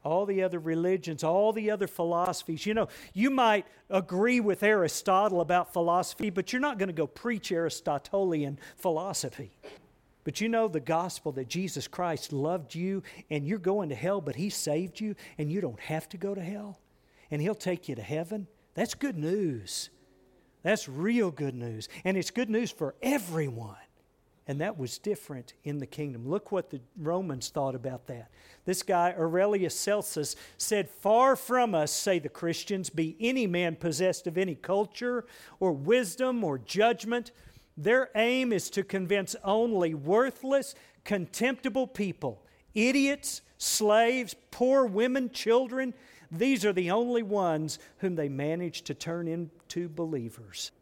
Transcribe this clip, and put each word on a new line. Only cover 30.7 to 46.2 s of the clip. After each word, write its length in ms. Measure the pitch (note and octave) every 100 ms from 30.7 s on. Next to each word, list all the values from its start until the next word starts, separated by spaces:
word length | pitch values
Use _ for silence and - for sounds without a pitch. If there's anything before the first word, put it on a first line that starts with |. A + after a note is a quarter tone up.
| G#3 F3
"Far 440 | - G3+ A3+ C4+
from 400 | C4 - B3+ A#3+
us, 160 | F3 D3
say 280 | - - F3+
the 100 | C#3+
Christians, 600 | - E3+ E3 - G3 F#3
be 260 | D#3 D#3+ D#3+
any 260 | A#3 C4 G#3+
man 280 | F3 F3
possessed 520 | D#3+ F3 D3 F#3 F3 -
of 100 | E3+
any 180 | F#3+
culture 720 | C#3 - G3 G#3 - B3 B3 A3+ - - -
or 120 | F#3+
wisdom 720 | C#3+ C#3+ B3 G#3+ - C4 B3
or 140 | F#3+ C3+
judgment. 760 | A2+ F3+ A3 A#3+ G#3 A#3+ - _ - - _
Their 360 | - D#3+ B3+ B3+
aim 380 | G#3+ A3+ B3+ B3+
is 160 | G3+ -
to 140 | -
convince 500 | G3 G3 F3+ G3+ F3+ -
only 500 | G3 G#3+ A#3 G#3 E3+
worthless, 800 | D#3 C#3+ G#3 C4 - C4 C#4 - - - _
contemptible 840 | - G3+ E3+ - A#3+ B3+ C4 A#3 B3+
people, 580 | B3+ G3+ D#3+ C#3 G#2+ _ _ _
idiots, 640 | G#3+ A#3 C4+ C4+ C#4+ - - _ _
slaves, 800 | - - G#3+ G#3+ A#3 B3+ A#3 - _
poor 340 | - B3 C4+
women, 460 | B3 F#3+ B3 C4 B3
children. 640 | - G#3 A#3 C4 B3+ C4 - - -